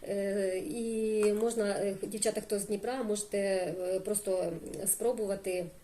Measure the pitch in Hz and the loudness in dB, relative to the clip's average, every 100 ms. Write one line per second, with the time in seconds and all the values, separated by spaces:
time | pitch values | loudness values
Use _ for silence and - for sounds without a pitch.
0 | - 202 196 202 190 185 - 233 226 220 | -4 -2 0 2 2 0 -4 -4 -2 0
1 | 220 214 208 208 233 226 202 196 202 196 | 2 4 4 4 2 2 0 2 0 -2
2 | 202 214 214 208 202 202 196 202 226 262 | -6 0 0 0 -2 -4 -2 -2 -2 -2
3 | 226 208 - 208 196 190 180 180 180 190 | 0 -2 0 0 2 2 0 -2 0 0
4 | 185 208 - 185 175 170 - 156 202 - | 0 -2 2 0 0 -4 -6 -4 0 2
5 | 226 233 208 196 196 180 175 - | 2 2 -2 -2 -2 -2 -4 -10